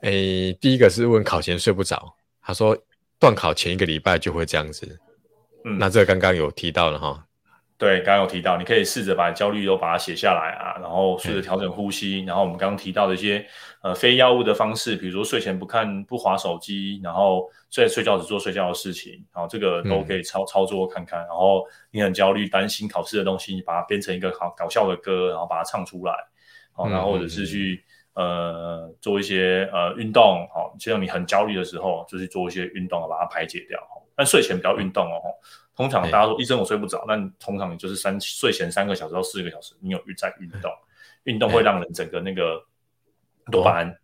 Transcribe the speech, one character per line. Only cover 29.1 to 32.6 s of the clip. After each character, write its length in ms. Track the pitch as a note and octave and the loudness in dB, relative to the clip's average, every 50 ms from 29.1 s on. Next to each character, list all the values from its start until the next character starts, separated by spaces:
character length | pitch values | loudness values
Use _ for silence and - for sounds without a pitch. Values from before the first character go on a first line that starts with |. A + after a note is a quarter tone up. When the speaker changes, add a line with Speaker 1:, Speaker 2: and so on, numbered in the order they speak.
| G2+ G2+ | -2 0
Speaker 2:
一 40 | G2+ | 0
些， 460 | F#2+ G2+ F#2 F#2 F#2 F#2 F#2 G2 F#2+ - | 0 0 2 2 2 2 2 0 0 0
呃， 200 | F2+ F2 F2 F#2 | 0 0 0 -2
运 160 | - A2+ A2 G#2+ | -4 -6 2 6
动， 320 | B2 A#2 G#2 F#2 F2 E2+ - - | 8 8 8 8 4 -2 -6 -6
哦， 160 | E2 F2 - - - | -6 -6 -6 -8 -12
就 140 | - - A2+ | -4 -2 -2
像 100 | G2+ F#2+ | -2 -2
你 60 | F#2 | -2
很 180 | - F2+ F2+ | -4 -4 -4
焦 180 | E2+ - G2 G#2 | 0 2 2 2
虑 120 | G#2+ G#2 | 2 0
的 80 | F#2+ F2+ | -4 -4
时 120 | - F2+ | -6 -8
候， 300 | E2+ F2+ F#2+ F2 E2 - - | -6 -4 -4 -4 -4 -6 -10
就 80 | - G2+ | -10 -10
去 100 | F#2+ F2+ | -10 -8
做 200 | - F#2+ F2+ F2 | -6 -6 -6 -6
一 40 | F2 | -6
些 140 | F#2 | -8